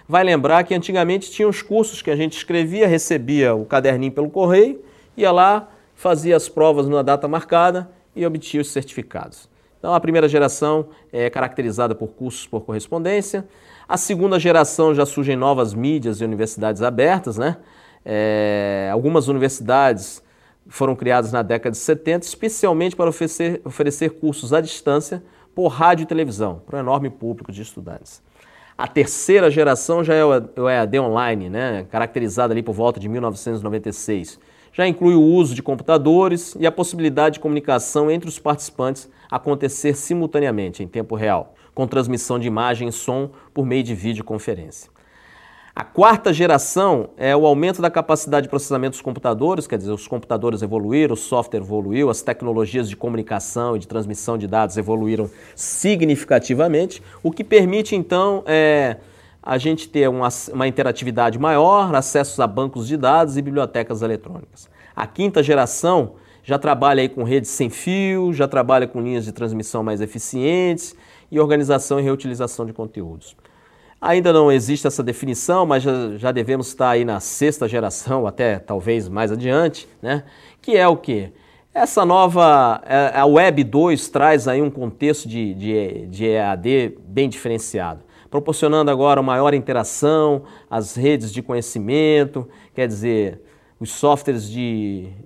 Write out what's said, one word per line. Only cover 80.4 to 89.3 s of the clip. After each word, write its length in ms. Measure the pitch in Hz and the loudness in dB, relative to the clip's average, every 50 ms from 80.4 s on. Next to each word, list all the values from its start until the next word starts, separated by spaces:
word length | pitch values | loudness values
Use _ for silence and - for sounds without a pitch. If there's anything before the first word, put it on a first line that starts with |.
| - - _ _ | -20 -20 _ _
Que 160 | - - 226 | -4 2 4
é 100 | 190 180 | 6 6
o 80 | 175 165 | 6 4
quê? 360 | 165 - - 120 101 95 92 - _ _ _ _ _ _ _ - | 2 0 -4 -4 -4 -4 -8 -14 _ _ _ _ _ _ _ 0
Essa 320 | - 240 - - 214 185 | 0 0 2 2 2 2
nova, 760 | 175 175 190 185 180 170 180 170 160 147 139 127 117 113 - - | 4 6 6 4 4 6 6 6 8 8 6 6 4 2 -2 -2
é, 320 | - 135 139 139 131 117 | 0 2 2 2 2 2
a 80 | 135 139 | 4 4
Web 380 | 147 147 160 180 185 151 143 135 | 6 8 8 6 6 4 2 0
dois 440 | 110 107 143 165 180 156 135 - | 0 2 2 2 2 2 0 -2
traz 400 | - - 143 143 156 156 143 123 | -4 0 2 4 4 4 4 2
aí 140 | 131 127 139 | 0 0 0
um 80 | 147 143 | 0 -2
contexto 580 | 139 139 127 113 - - 143 147 151 147 - | -4 -6 -10 -10 -6 -2 0 0 0 -2 -4
de, 260 | 117 110 117 113 101 92 | -10 -6 -6 -6 -6 -6
de, 540 | 95 101 107 107 107 101 92 - 107 107 | -6 -6 -2 -2 -2 -2 -2 -6 -10 -12
de 180 | 92 92 98 110 | -12 -8 -4 -2
E 120 | 110 110 | 0 0
A 180 | 110 104 101 98 | 0 0 -2 -2
D 420 | 87 87 120 135 135 123 104 - - - | -2 0 0 2 2 0 -2 -6 -12 -14
bem 200 | 90 98 131 139 | -6 -2 -2 -2
diferenciado, 760 | 131 110 - - 120 113 113 - - - 104 90 82 80 80 - _ _ - - - | -2 -2 -6 -6 -4 -4 -4 -6 -6 -6 -6 -6 -6 -8 -12 -16 _ _ -20 -14 -6
proporcionando 640 | - 143 147 156 151 - 160 147 151 156 151 147 | -6 -4 -2 -2 -2 0 2 2 4 4 2 2
agora 300 | 139 131 139 143 139 139 | 2 2 4 4 4 4
maior 320 | 131 131 | 2 0